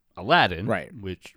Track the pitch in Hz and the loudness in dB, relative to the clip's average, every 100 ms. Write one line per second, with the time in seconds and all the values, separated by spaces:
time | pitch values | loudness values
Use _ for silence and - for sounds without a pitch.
0 | _ - 95 170 113 82 123 98 67 - | _ -10 2 4 4 0 -2 -2 -4 -10
1 | 95 90 - | -10 -10 -12